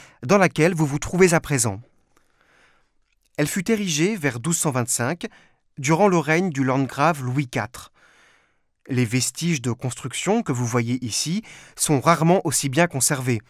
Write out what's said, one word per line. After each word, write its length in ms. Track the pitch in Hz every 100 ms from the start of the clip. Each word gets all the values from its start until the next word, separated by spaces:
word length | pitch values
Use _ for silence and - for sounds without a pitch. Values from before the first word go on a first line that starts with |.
| - _
dans 160 | 127 196
laquelle 360 | 175 - 160
vous 120 | 165 156
vous 120 | 143
trouvez 360 | - 175 185
à 60 | 160
présent. 420 | - 139 117 98 - _ _ _ _ _ _ _ _ _ _ _ _ _ _ -
Elle 100 | 151
fut 240 | - 175
érigée 460 | 220 196 143 180 220
vers 240 | 143 120
douze 160 | 156 170
cent 140 | 160
vingt-cinq, 560 | 127 113 - 123 170 - - _ _ _ -
durant 320 | 131 160 202
le 80 | 175
règne 320 | 147 160 190
du 160 | 139
landgrave 580 | 131 131 127 - 151 151
Louis 260 | 127 127 135
quatre. 440 | 127 107 - - _ _ _ _ _ _ _ _ _ -
Les 160 | 127
vestiges 560 | 120 127 - - 170 156
de 120 | 123
construction 720 | 113 127 - 131 - - 226
que 100 | 214
vous 140 | 123 123
voyez 380 | 123 117 127
ici 380 | 123 - 147 196 - - - -
sont 240 | - 139
rarement 400 | 139 160 160 190 165
aussi 240 | - 143
bien 160 | 131 175
conservés. 560 | 135 - 139 127 113 -